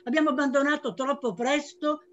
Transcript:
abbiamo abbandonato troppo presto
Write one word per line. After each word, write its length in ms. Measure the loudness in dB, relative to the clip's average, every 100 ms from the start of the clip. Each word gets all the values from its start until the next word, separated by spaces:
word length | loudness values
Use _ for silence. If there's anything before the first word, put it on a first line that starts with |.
abbiamo 260 | -2 0 2
abbandonato 640 | 2 2 2 2 0 -2
troppo 400 | -4 -4 -2 -4
presto 680 | -2 0 0 -2 -4 -4 -4 -6